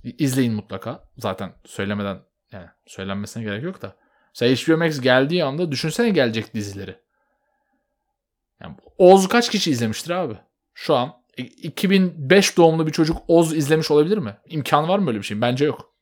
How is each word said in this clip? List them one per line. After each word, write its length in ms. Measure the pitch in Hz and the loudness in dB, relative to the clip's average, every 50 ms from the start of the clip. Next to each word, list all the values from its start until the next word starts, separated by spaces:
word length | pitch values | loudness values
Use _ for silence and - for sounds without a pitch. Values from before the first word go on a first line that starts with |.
| - | -14
İ-, 200 | 127 117 - 156 | -14 -4 -2 -2
izleyin 280 | 135 127 139 127 120 | 0 2 0 0 0
mutlaka. 520 | 110 104 - _ 101 95 - 110 147 - _ _ _ | -2 -4 -6 _ -14 -10 -10 -12 -12 -12 _ _ _
Zaten 360 | 127 110 101 95 - 98 87 - _ _ | -8 -8 -8 -6 -6 -10 -14 -14 _ _
söylemeden, 540 | - - - 98 98 104 104 101 101 95 95 _ _ _ _ _ _ | -16 -8 -8 -6 -4 -4 -4 -6 -6 -8 -10 _ _ _ _ _ _
yani 140 | - 98 87 82 _ _ _ | -20 -20 -20 -20 _ _ _
söylenmesine 560 | _ - - 95 98 98 101 101 101 - 117 | _ -14 -12 -10 -8 -8 -8 -10 -10 -12 -10
gerek 200 | 113 107 101 107 | -8 -8 -8 -8
yok 200 | 139 180 190 - | -8 -12 -12 -12
da. 140 | - 101 _ _ _ _ _ _ _ _ _ | -16 -18 _ _ _ _ _ _ _ _ _
Mesela 220 | - 120 123 135 | -2 0 2 2
H 120 | 123 - 160 | 0 2 0
B 60 | 160 | 2
O 40 | 160 | 2
Max 220 | 170 165 151 139 | 2 0 -2 0
geldiği 440 | 123 127 127 131 135 143 175 180 160 | 2 2 4 4 2 2 0 -2 -2
anda 280 | 135 139 160 180 160 | -2 -4 -4 -4 -4
düşünsene 380 | 139 123 - 160 - - 240 233 | -4 -4 -4 -4 -2 0 0 0
gelecek 440 | 196 156 131 117 110 113 107 - - | 2 2 0 0 -2 -4 -8 -6 -8
dizileri. 420 | 110 104 101 98 98 98 95 95 _ _ _ _ _ _ _ _ _ _ _ _ _ _ _ _ _ _ _ _ _ _ _ _ _ _ _ _ _ _ _ _ _ | -8 -8 -8 -10 -12 -14 -14 -16 _ _ _ _ _ _ _ _ _ _ _ _ _ _ _ _ _ _ _ _ _ _ _ _ _ _ _ _ _ _ _ _ _
Yani 140 | - 85 - - _ - _ - | -18 -18 -18 -18 _ -20 _ 6
Oz 300 | 190 180 190 196 190 185 | 8 8 8 8 6 4
kaç 220 | - 240 240 - | 2 0 0 0
kişi 200 | - 202 - 170 | -2 -2 -2 -2
izlemiştir 400 | 139 117 117 110 107 - - 151 | -2 -2 -2 -4 -4 -8 -8 -6
abi? 240 | 170 185 180 131 104 90 _ _ _ _ _ _ _ | -6 -6 -6 -6 -8 -14 _ _ _ _ _ _ _
Şu 200 | - - - 151 | -12 -2 0 0
an 180 | 123 123 143 - _ _ _ _ | 0 0 -4 -8 _ _ _ _
i-, 60 | - | -14
iki 480 | 127 - _ _ - 165 - - - 185 | -14 -14 _ _ -14 -12 -6 -4 0 2
bin 400 | 196 190 185 180 180 165 139 131 | 4 4 2 0 -2 -8 2 4
beş 260 | 185 202 196 - - | 4 4 4 4 4
doğumlu 300 | 180 170 165 160 160 160 | 6 6 6 4 2 -2
bir 60 | 156 | -2
çocuk 240 | 151 - 160 156 160 - - - | 0 0 0 0 -2 -6 0 2
Oz 280 | 165 170 170 160 156 | 4 4 4 2 0
izlemiş 340 | 160 143 139 156 160 156 - | -2 0 0 0 0 2 2
olabilir 280 | 147 147 151 170 214 214 | 2 2 4 2 0 -4
mi? 180 | 139 104 101 _ _ | -4 -10 -12 _ _
İmkanı 420 | _ 160 151 127 - - 147 156 165 | _ -8 -8 -2 0 0 0 2 0
var 100 | 190 208 | 0 0
mı 80 | 196 | 0
böyle 120 | 147 110 104 | -2 -2 -4
bir 60 | 101 | -4
şeyin? 180 | - 110 104 | -6 -4 -2
Bence 220 | 120 120 127 127 147 | 0 0 0 0 0
yok. 260 | 147 123 - - _ _ _ | -2 -2 -6 -14 _ _ _